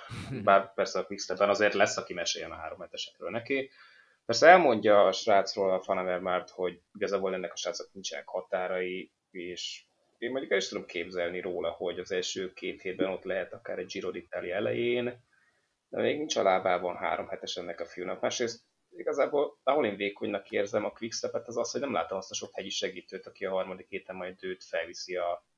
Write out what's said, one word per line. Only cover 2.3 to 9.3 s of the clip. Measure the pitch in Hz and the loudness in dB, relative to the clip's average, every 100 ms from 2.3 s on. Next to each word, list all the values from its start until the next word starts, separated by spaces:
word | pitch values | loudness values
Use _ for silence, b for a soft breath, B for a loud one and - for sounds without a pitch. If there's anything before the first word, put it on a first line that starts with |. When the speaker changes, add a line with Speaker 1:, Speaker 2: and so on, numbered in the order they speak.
| 85 82 | -4 -8
Speaker 2:
a | 82 | -8
három | 78 87 | -10 -10
hetesekről | 82 - - - 87 | -12 -10 -12 -10 -6
neki. | 113 117 135 135 b b b b b - | -6 -2 -2 -4 b b b b b -2
Persze | 117 156 | 8 12
elmondja | 185 151 107 107 101 95 | 12 10 6 8 8 8
a | |
srácról, | 95 110 98 95 107 95 | 6 4 6 4 0 0
a | 92 98 | 0 0
Van | 95 | -2
Avermaet, | 92 90 92 90 - | 0 -2 0 -2 -2
hogy | - 90 87 _ | -4 -4 -4 _
igazából | 101 98 98 95 | -6 -2 0 -2
ennek | 92 90 | -2 -6
a | - | -6
srácnak | 87 85 - | -6 -8 -12
nincsenek | 95 92 73 - | -12 -10 -10 -8
határai, | 92 - 92 92 92 90 92 - _ _ | -8 -4 -4 -2 -2 -4 -6 -10 _ _